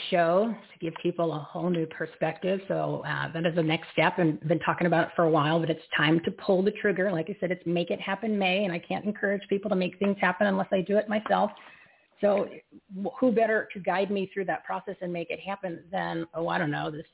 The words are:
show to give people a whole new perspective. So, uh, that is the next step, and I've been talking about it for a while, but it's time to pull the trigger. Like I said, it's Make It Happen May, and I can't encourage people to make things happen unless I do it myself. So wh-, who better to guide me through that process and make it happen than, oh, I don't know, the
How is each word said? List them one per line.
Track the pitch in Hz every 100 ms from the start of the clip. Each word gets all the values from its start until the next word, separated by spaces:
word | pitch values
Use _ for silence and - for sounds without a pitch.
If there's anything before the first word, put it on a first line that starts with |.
| -
show | 180 165 180 226 196 -
to | -
give | 165 170
people | 175 175 170
a | 151
whole | 147 170 170
new | 170
perspective. | 160 - 160 - 156 160 185 190 -
So, | 165 151 - -
uh, | 69 69
that | 160
is | 170 165
the |
next | 156 165 -
step, | - 160 185
and | 165 151
I've | 151
been | 160
talking | 156 160 175
about | 165 -
it |
for | -
a | 165
while, | 156 147 165
but | 160
it's | 160 -
time | - 151 165
to | 196
pull | - - 185
the | 196
trigger. | 208 208 180 190
Like | 165 160
I | 196
said, | 180
it's | 180 165
Make | 170 175
It | 196
Happen | 196 190 226 208
May, | 190 185
and | 202
I | 170
can't | - 185
encourage | 208 208 196 202 -
people | 202 202
to | 185
make | 180 -
things | 202 196
happen | 185 185 208
unless | 190 190
I | 190
do | 175 208
it | 208
myself. | 214 214 185 208 - - - - _ _ _
So | 202 202 - - - - - 190
wh-, | 202 -
who | 254
better | 208 220 220 -
to | 202
guide | 175 180 196
me | 202 190
through | 202 180
that | 156
process | - 185 202 185
and | 180
make | 170 165
it | 165
happen | 180 196 185 170 170
than, | 185 170 170 165
oh, | 160 170
I | 175
don't | 151
know, | 147 160
the | 151 -